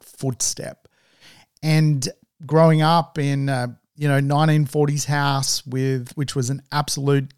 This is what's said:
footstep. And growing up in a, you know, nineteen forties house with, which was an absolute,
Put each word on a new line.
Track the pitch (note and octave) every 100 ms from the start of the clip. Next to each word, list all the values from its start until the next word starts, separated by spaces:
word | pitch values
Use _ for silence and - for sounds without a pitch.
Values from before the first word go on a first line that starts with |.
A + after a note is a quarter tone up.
footstep. | - - C3+ A2 - - - - _ _ _ _ - - _ _
And | D#3+ D#3 D#3 C#3+ B2+ - _ _
growing | C#3 D#3 D#3+ D#3
up | D#3 E3+ D#3+ -
in | C#3+ C#3 C#3
a, | C3 B2 A#2 _ -
you | D3
know, | C#3
nineteen | C#3 C#3+ D#3 D3+ C#3+
forties | D3+ D3 D3
house | C#3 D3 C#3+ C#3 C3+ -
with, | C3+ C3 C3 C3 B2 -
which | C3+
was | C#3 A#2+
an | C#3 -
absolute, | D3 D3 - C#3 C#3 C3+